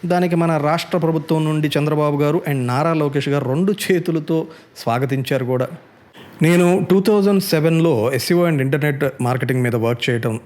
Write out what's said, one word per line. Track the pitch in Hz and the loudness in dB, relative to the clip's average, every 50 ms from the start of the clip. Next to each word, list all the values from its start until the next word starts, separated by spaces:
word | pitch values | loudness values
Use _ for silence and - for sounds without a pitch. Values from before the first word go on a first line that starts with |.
| - | -2
దానికి | 175 175 175 180 175 175 | 0 0 0 2 2 2
మన | 170 170 170 165 151 | 0 2 2 0 0
రాష్ట్ర | 139 147 156 170 - - - 180 | 0 0 0 -2 -2 -4 -4 -2
ప్రభుత్వం | 165 165 160 160 151 - 165 160 156 | 0 0 0 -2 -2 -2 -2 0 0
నుండి | 156 156 156 151 147 143 151 | 0 0 0 -2 0 0 0
చంద్రబాబు | 147 151 151 151 151 147 143 143 | 0 0 0 0 0 0 0 0
గారు | 147 147 147 175 - - | 0 0 0 0 -2 -2
and | 143 135 | -4 -2
నారా | 123 120 123 131 151 165 165 | -2 -2 -2 0 0 0 0
లోకేష్ | 156 151 143 139 143 131 143 | 0 0 0 -2 -2 -2 0
గారు | 139 143 135 | -2 -2 0
రెండు | 123 127 151 185 196 208 | -2 -2 0 0 0 -2
చేతులతో | 196 - - 190 175 165 - 165 160 151 - 165 160 160 160 - - - _ _ - | -2 0 0 0 0 0 -2 -4 -4 -2 -2 -2 -2 -2 -4 -10 -20 -20 _ _ -8
స్వాగతించారు | - - 117 123 135 131 - - 131 - 143 131 131 | -4 -2 -2 -2 -2 -2 -2 -4 -2 -2 -2 -2 -2
కూడా. | 120 127 127 127 - 170 - - - _ _ - - _ - - - - - | -2 -2 -2 -2 -4 -8 -14 -20 -20 _ _ -20 -20 _ -20 -20 -20 -6 0
నేను | 151 160 175 175 180 175 180 196 185 131 | 2 4 4 4 4 4 4 2 2 2
టూ | 185 196 | 2 2
థౌజండ్ | 190 226 214 208 196 202 202 196 190 | 4 4 2 4 4 4 2 2 0
సెవెన్లో | - - 160 151 160 165 160 160 165 151 110 107 123 135 | 0 0 2 2 2 2 4 2 2 2 2 2 0 0
ఎస్ఈఓ | 123 - - 175 170 175 170 | -2 0 0 2 2 2 2
and | 160 139 | 2 0
ఇంటర్నెట్ | 131 135 135 151 139 147 143 139 147 135 - - | 0 0 0 0 0 -2 -2 0 -2 -4 -4 -2
మార్కెటింగ్ | 127 123 127 127 131 123 131 127 123 | -2 -2 -2 -2 -2 -2 -2 0 0
మీద | 120 117 | 0 -2
వర్క్ | 120 110 117 120 120 - - | 0 0 -2 -2 -2 -2 -2
చేయటం | 123 117 110 123 110 117 - | -2 -2 -2 -4 -6 -6 -10